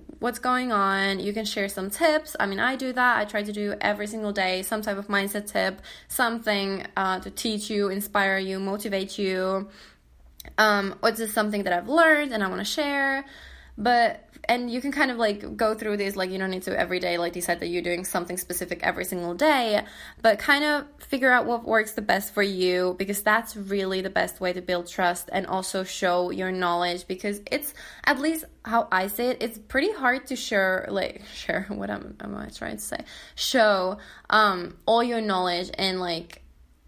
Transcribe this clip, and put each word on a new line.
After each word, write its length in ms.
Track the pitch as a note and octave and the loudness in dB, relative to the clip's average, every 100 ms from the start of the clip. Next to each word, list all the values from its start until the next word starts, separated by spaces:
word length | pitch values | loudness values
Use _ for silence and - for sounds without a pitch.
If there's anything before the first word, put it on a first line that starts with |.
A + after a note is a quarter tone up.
| - - | -16 -6
what's 220 | A#3+ A#3 | -4 -2
going 320 | B3+ B3+ B3+ | 0 0 2
on. 480 | G#3 G3 G3 G3 G3 | 2 2 2 2 0
You 120 | G3+ | -2
can 120 | G#3+ | -4
share 240 | G#3+ G#3+ G3 | -4 -2 -2
some 220 | G3 G3 | -4 -6
tips. 440 | - E4 D4+ D#4 - | 2 2 2 0 -2
I 60 | G3+ | -2
mean, 120 | G3 | 0
I 180 | B3 C4+ | 0 0
do 160 | C4 | -2
that. 260 | B3 B3 A3 | 2 2 2
I 60 | |
try 180 | G#3 G#3+ | 0 -2
to 100 | G#3 | -4
do 220 | G#3 G#3 - | -4 -4 0
every 260 | G#3 G#3 G#3 | 0 0 -4
single 240 | A3 G#3+ | -4 -4
day 300 | G3+ F#3 F#3 | 0 0 0
some 200 | F#3 G#3+ | -2 -4
type 160 | G#3+ G3+ | -2 -4
of 80 | G#3 | 0
mindset 400 | G3+ G3+ G#3 G#3 | 0 0 -4 -4
tip, 340 | G3 F#3+ F#3+ - - - | 0 0 -2 -12 -18 -6
something, 800 | - A#3+ A#3 A3 G3+ G3 G3 - G3 | 0 0 0 0 0 0 -4 -4 -2
uh, 240 | F#3+ F#3 | 0 -2
to 100 | G3 | -6
teach 400 | - A3+ G#3 G#3 | -6 -2 -2 -2
you, 180 | G#3 G3+ | -2 0
inspire 500 | G3 G3+ G#3 G3 F#3+ | -2 -2 2 2 2
you, 200 | F#3+ F#3+ | -2 -4
motivate 580 | G3 G3+ G#3+ G3 F#3+ - | -4 -4 -2 -4 -4 -4
you, 520 | F#3+ F#3 F#3 F#3+ G3+ - - _ _ - - - - - | -2 0 0 -2 -4 -14 -20 _ _ -20 -20 -20 -2 4
um, 400 | G#3+ G3+ G3 - | 4 4 0 0
or 100 | A3+ | 0
just 220 | A3+ A3 | 2 0
something 280 | A3 G#3 G#3 | 0 0 0
that 80 | F#3+ | 0
I've 160 | F3 - | 0 2
learned 440 | D#4 D#4+ D4+ C#4+ | 6 8 6 2
and 100 | A3 | 0
I 60 | F#3+ | -2
wanna 160 | F#3 | -2
share. 600 | G#3 - C#4+ C#4+ C4+ C4+ C4+ - - - - - | -4 -2 0 2 2 0 -4 -16 -20 -20 -16 -2
But, 500 | A3 A#3+ A#3 - - - - | 4 6 4 2 -12 -6 0
and 240 | A#3+ A#3+ | 0 0
you 120 | B3 | -4
can 100 | C#4 | -2
kind 180 | C#4 C4+ | 2 2
of, 60 | A#3 | 2
like, 400 | A3 G#3 G#3 G#3 | 0 0 -4 0
go 180 | A3 | 0
through 220 | G#3+ G#3+ G#3 | 0 -2 -2
this, 180 | G3 | -2
like, 160 | G3+ F#3 | -2 -2
you 60 | F#3+ | -2
don't 140 | F#3+ | -4
need 140 | F#3 | -4
to 140 | G3+ - | -2 -2
every 220 | F3+ F3+ | 0 0
day, 160 | F3+ F3 | 0 0
like, 160 | E3+ | -2
decide 280 | F3 F3 F3 | -2 -2 -2
that 80 | E3+ | -2
you're 120 | F3 | -2
doing 240 | E3+ F3 | -2 -2
something 320 | F#3 F3+ F3 F#3 | -2 -4 -4 -6
specific 440 | - F3 F3 E3+ | -6 -6 -6 -4
every 240 | F3 F3+ F3+ | -2 -2 -4
single 260 | F#3 E3+ | -4 -4
day, 500 | F3 D#4 C#4 A#3 G#3 - - - - | 2 4 4 2 0 -2 -10 -18 2
but 180 | A3+ G#3 | 2 4
kind 260 | - C#4+ | 4 4
of 200 | D4+ D4 D4 - | 4 0 -2 -14
figure 340 | - C4+ C4 | -6 2 4
out 140 | B3 A3+ | 4 4
what 180 | A#3 | -2
works 280 | A3+ A3 G#3+ | 2 2 2
the 100 | - | -2
best 320 | G#3 F#3+ G3+ | 0 0 0
for 80 | G#3 | 0
you, 520 | G3+ F#3 F#3 F3+ F3+ F3+ | 0 2 2 4 2 0
because 240 | G3 G3+ | -4 0
that's 340 | G#3+ A3 A3+ G#3+ | 4 4 2 -8
really 460 | F#3+ G3+ F#3+ F#3+ | -4 -2 0 -2
the 80 | F#3+ | -2
best 280 | F#3+ F#3 - | 0 -2 -2
way 140 | F#3 | -4
to 80 | F3+ | -2
build 260 | F3+ F3 F3 | -2 -2 -2
trust 440 | - F3+ F#3 - | 0 0 0 -2
and 140 | F#3+ F#3 | -4 -2
also 360 | F#3 F#3 F#3+ | -2 -2 -4
show 460 | F#3 - F#3 F3+ F3+ | -4 -2 2 2 2
your 220 | F#3+ F#3 | -2 -2
knowledge, 540 | F#3 F3 F3 F3 F3 - | 0 2 2 0 -2 -6
because 340 | F#3 G3+ G#3 - | -6 -6 -6 -4
it's, 220 | D4 - - - - | -4 -4 -12 -16 -2
at 160 | - C4 | 0 2
least 240 | D#4 D#4+ - - A3 | 0 -2 -6 -14 0
how 200 | A3+ A3 | 0 2
I 140 | F#3 G3 | 0 0
say 220 | G#3 B3 | -2 -2
it, 100 | - | -2
it's 160 | B3 A3 | -6 -8
pretty 360 | - C4 F4+ | -4 0 0
hard 340 | G4 B3+ C4 - | 2 0 0 -2
to 100 | B3+ | -6
share, 500 | - G#3 F#3+ F#3 - | 0 2 2 2 -2
like, 320 | G3 - - G3+ | -2 -4 -6 -14
<laughs> 60 | |
share, 300 | - - F#3 G3 | -8 -4 -2 -4
what 180 | G#3 G3+ | -6 -6
am, 280 | G3+ - G#3 | -6 -10 -12
am 160 | G3+ G3+ | -10 -10
I 120 | - | -10
trying 280 | - - G#3+ | -10 -10 -10
to 60 | |
say? 220 | - - - - - | -8 -8 -10 -18 -14
Show, 640 | - - C4 G#3+ G3 F#3 G#3 - - - | -6 0 4 6 4 2 -4 -10 -16 2
um, 480 | G#3+ G#3 F#3 F3 - | 4 6 2 -4 -4
all 180 | - A#3 | 4 4
your 200 | A#3+ A3+ | 4 0
knowledge 480 | G#3+ F#3 F3+ F3 F#3 - | 0 2 2 0 -4 -2
and, 220 | F#3+ F#3 | 0 0
like, 420 | F3+ E3 E3+ - - - - _ | -2 -4 -8 -18 -20 -20 -20 _